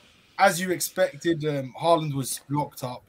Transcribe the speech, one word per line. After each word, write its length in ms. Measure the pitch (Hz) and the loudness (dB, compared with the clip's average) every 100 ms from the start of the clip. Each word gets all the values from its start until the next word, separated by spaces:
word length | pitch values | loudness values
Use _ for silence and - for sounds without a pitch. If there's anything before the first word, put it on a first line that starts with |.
| _ _ _ - | _ _ _ 4
as 220 | 190 170 | 4 4
you 120 | 185 | -2
expected. 720 | 165 - - 185 143 170 165 | -2 -4 0 0 0 -2 0
Um, 280 | 151 143 131 113 | -2 -4 -6 -4
Haaland 320 | 165 165 156 | 2 4 2
was 260 | 139 131 - - | -4 -4 -8 -4
locked 320 | 143 143 - | -4 -4 -8
up, 180 | 127 - | -12 -12